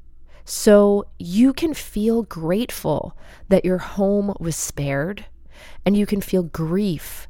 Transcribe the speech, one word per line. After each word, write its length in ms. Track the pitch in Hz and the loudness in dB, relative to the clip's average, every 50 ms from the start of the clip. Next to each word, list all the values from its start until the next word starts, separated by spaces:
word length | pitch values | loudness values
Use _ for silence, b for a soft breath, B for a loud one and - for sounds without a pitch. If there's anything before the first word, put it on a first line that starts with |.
| - - - - b b b b b | -20 -20 -20 -20 b b b b b
So 640 | b - - - 214 208 202 202 202 202 202 202 - - | b -6 2 6 8 8 8 8 6 4 2 -2 -4 -12
you 360 | - 175 170 180 208 247 269 262 | -14 -8 -2 2 4 4 4 4
can 200 | - 330 330 277 | 2 -2 -4 -4
feel 500 | - - - - 208 208 226 226 233 220 | -4 -10 -8 -4 -2 0 2 2 0 -2
grateful 920 | - - 175 160 165 180 208 247 - - - - - 151 - - - - B B B B B B | -4 -8 -6 -2 -2 0 0 -2 -4 -6 -6 -2 -2 -2 -2 -4 -8 -14 B B B B B B
that 180 | B 190 185 - | B 2 4 4
your 140 | 175 185 180 | 2 0 -2
home 540 | - - - 202 202 196 202 202 202 202 - - | -4 -6 -2 0 0 2 2 0 0 -2 -4 -6
was 160 | 160 165 156 | -6 -6 -4
spared, 680 | - - - - - 143 143 139 139 147 180 208 196 - - - - - B B B B B B B B | -6 -6 -8 -6 -6 -4 -2 -2 -2 -2 -4 -6 -10 -14 -18 -18 -20 -20 B B B B B B B B
and 120 | - 202 | 2 2
you 80 | 202 208 | 2 2
can 160 | - 208 196 | 2 0 -4
feel 220 | - - - 185 175 | -2 0 0 0 0
grief 840 | 156 - - 160 160 170 196 214 202 160 143 - - - - - | 0 -4 -4 -4 -2 0 0 0 0 -2 -4 -6 -12 -14 -14 -16